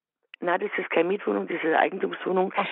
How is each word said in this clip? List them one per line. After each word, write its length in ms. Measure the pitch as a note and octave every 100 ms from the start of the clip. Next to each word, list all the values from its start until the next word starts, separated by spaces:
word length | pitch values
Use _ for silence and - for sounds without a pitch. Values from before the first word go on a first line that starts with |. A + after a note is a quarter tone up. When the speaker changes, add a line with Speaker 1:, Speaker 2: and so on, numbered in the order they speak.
| _ _ _ -
Speaker 1:
Nein, 200 | E3+ F3+
das 100 | G3+ -
ist 100 | F3+
keine 200 | - E3+
Mietwohnung, 380 | G3+ G#3+ G3+ F#3+
das 120 | E3+
ist 60 |
eine 140 | D#3 D#3
Eigentumswohnung. 760 | - G3 F#3+ F3 - F#3 F#3 -
Speaker 2:
Ach 100 | F#3+